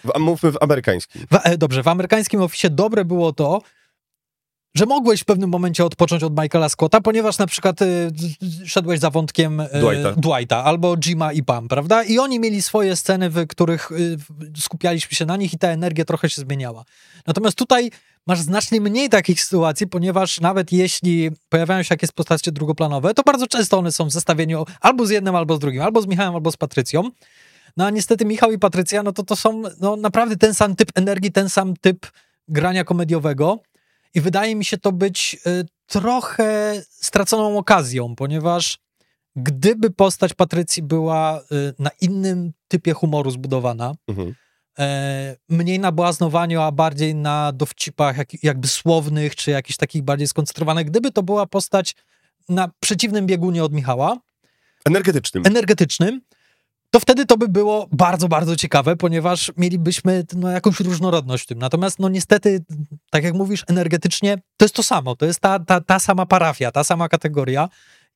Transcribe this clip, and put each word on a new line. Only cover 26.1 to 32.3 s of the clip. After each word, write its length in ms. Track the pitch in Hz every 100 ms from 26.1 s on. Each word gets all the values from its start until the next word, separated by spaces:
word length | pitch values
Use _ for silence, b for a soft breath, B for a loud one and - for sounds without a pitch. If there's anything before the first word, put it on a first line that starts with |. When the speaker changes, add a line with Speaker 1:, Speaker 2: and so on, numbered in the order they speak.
| 185 196
Speaker 2:
albo 180 | 170 160
z 40 | -
Patrycją. 540 | 147 - 123 151 233 - b b b b b -
No 100 | 196
a 40 |
niestety 340 | 214 - 226
Michał 280 | 214 220 226
i 60 | 220
Patrycja, 440 | 196 180 180 208
no 100 | 202
to, 100 | 190
to 140 | 185 214
są, 260 | 220 220 214 -
no, 160 | 190 214
naprawdę 400 | 214 220 233 208
ten 180 | 220
sam 220 | 202 208 185
typ 120 | 196
energii, 380 | - 190 196 196
ten 160 | 196 196
sam 260 | 196 190 175
typ 260 | 185 180 - _ _